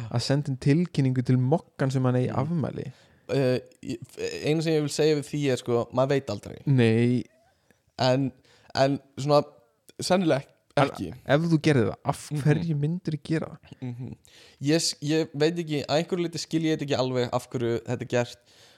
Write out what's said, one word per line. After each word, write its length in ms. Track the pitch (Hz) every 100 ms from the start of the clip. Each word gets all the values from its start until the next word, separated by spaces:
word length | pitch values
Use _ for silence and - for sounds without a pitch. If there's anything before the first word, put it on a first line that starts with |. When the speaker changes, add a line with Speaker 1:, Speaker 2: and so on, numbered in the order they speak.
| 113
Speaker 1:
að 100 | 120
senda 300 | - 139 143
inn 60 | 127
tilkynningu 680 | 143 156 180 - 131 127 127
til 120 | 127
mokkan 540 | 127 165 - - 135
sem 120 | 131
hann 120 | 127 127
eigi 140 | 127
Speaker 2:
Mhm. 80 | -
Speaker 1:
afmæli? 520 | 151 170 - - 135 - _ _ -
Speaker 2:
Eh, 300 | 131 127 123 - _
ég, 160 | - 123 - - - - 127
einu 160 | 160
sem 120 | 160
ég 80 | 151
vil 80 | 147
segja 260 | - 151 147
við 100 | -
því 220 | 147 139
er, 60 | 123
sko, 300 | - 117 -
maður 160 | 123 135
veit 180 | 139 -
aldrei. 300 | 104 - - -
Speaker 1:
Nei. 580 | 131 113 113 120 123 - _ _ _ _ _ _ -
Speaker 2:
En, 320 | 127 131 131 - _ _ _ -
en 240 | 135 139 _ -
svona, 260 | 143 147 - - _ _ _ -
sennilega 420 | 123 185 165 135 - _ _ -
Speaker 1:
En 120 | 135
Speaker 2:
ekki. 240 | - 85 - -
Speaker 1:
ef 160 | 147
þú 160 | 170 156
gerðir 280 | 156 135 101
það, 40 | - -
af 240 | - -
Speaker 2:
Mhm. 100 | 147
Speaker 1:
hverju 340 | 139 151 170 147
myndirðu 480 | 147 180 - 151
gera 240 | - 160 -
það? 340 | - - -
Speaker 2:
Mhm. 340 | 127 120 123 - _ - - -
Ég 140 | 139 165
s-, 200 | - -
ég 280 | 147 160 160
veit 220 | 139 156 175
ekki, 300 | 156 147 -
að 180 | 147
einhverju 200 | 170 180 165
leyti 140 | 156
skil 220 | - 165
ég 140 | 160 156
þetta 80 | 143
ekki 100 | 123
alveg 300 | 127 127 120
af 180 | 123 -
hverju 300 | 127 117 117 -
þetta 160 | 123
er 40 | 120
gert, 320 | 120 120 - _ _ -